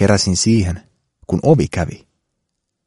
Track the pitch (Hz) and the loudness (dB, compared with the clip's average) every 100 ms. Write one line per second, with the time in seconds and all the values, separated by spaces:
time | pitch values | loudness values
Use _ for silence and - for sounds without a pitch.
0 | 101 101 98 87 110 113 90 87 - _ | 0 2 0 -2 2 2 0 -4 -12 _
1 | _ _ - 92 - 135 - 92 80 - | _ _ -6 -2 2 2 0 -4 -6 -8
2 | _ _ _ _ _ _ _ _ | _ _ _ _ _ _ _ _